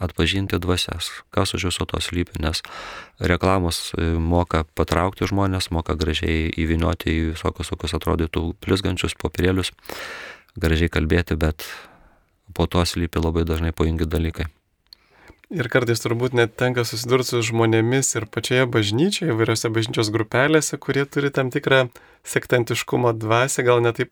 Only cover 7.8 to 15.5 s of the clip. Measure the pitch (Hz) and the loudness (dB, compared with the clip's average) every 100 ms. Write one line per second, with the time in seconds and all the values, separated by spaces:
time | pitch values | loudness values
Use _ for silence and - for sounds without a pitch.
7.8 | 80 80 85 82 82 80 82 - - 98 | -4 -4 -2 -2 -2 -2 -4 -4 -2 0
8.8 | 92 92 - - - - 90 95 - - | 0 -2 -4 -4 -6 0 0 0 -2 -8
9.8 | - - - - - - _ - 82 80 | -14 -14 -12 -14 -16 -18 _ -2 0 2
10.8 | 85 80 78 87 - 80 80 - - - | 2 2 2 2 0 0 0 -2 -10 -16
11.8 | - - _ _ _ _ - - 82 90 | -18 -20 _ _ _ _ -10 -4 0 0
12.8 | 85 87 82 82 82 85 80 80 82 80 | 0 -2 -2 0 0 0 0 0 -2 0
13.8 | 82 80 80 82 82 - 78 - _ _ | 0 0 0 -2 -2 -4 -8 -10 _ _
14.8 | _ _ _ _ - - - | _ _ _ _ -20 -20 -10